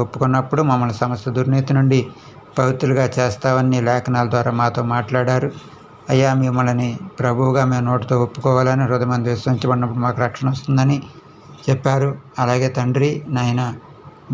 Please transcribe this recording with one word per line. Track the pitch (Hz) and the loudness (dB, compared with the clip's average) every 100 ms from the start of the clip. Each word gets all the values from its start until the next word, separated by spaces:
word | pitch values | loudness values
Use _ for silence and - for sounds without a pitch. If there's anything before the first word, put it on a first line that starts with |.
ఒప్పుకున్నప్పుడు | 120 120 131 131 131 147 151 | -2 -2 0 0 0 0 2
మమ్మల్ని | 127 120 107 | 2 0 -2
సమస్త | 123 120 131 120 | -4 -4 -4 -2
దుర్నీతి | 131 135 135 135 | 0 0 2 2
నుండి | 135 131 127 - - - - - | 4 2 0 -8 -20 -20 -8 -2
పవిత్రులుగా | 131 131 135 135 127 123 | 0 0 0 2 0 0
చేస్తావని | 123 - 135 131 131 | -2 0 0 2 2
నీ | 127 120 | 2 2
లేఖనాల | 123 123 123 120 | 0 0 -2 0
ద్వారా | 123 120 120 | 0 0 0
మాతో | 120 123 120 120 | 0 0 -2 -2
మాట్లాడారు. | 107 127 123 127 143 - - - - - - | -2 0 0 0 -2 -6 -18 -20 -20 -12 0
అయ్యా, | 131 135 131 | 2 4 2
మిమ్మల్ని | 131 127 123 123 123 117 - - | 2 2 2 0 -2 -6 -10 -4
ప్రభువుగా | 123 120 131 131 127 | -2 2 2 2 2
మేము | 127 123 | 0 0
నోటితో | 123 - 123 120 | -2 0 0 0
ఒప్పుకోవాలని, | - 135 127 127 131 123 | -2 0 2 2 2 2
హృదయమందు | 123 123 123 117 | 0 0 0 -2
విశ్వసించబడినప్పుడు | 113 131 120 127 123 120 120 123 | -2 0 0 2 0 0 -2 -2
మాకు | 113 120 | 0 -2
రక్షణ | - 131 131 | -2 -4 -2
వస్తుందని | - 131 135 143 - - - - - - - | 0 2 2 0 -4 -18 -20 -20 -20 -8 -2
చెప్పారు. | 135 139 135 139 135 - - | 0 0 0 0 -4 -10 -4
అలాగే | 123 127 131 131 | 0 0 0 -2
తండ్రి | 123 127 147 147 156 127 | -2 0 0 -2 -4 -2
నాయన, | 123 123 123 - - - - - - | -2 -2 -2 -6 -14 -20 -20 -16 -2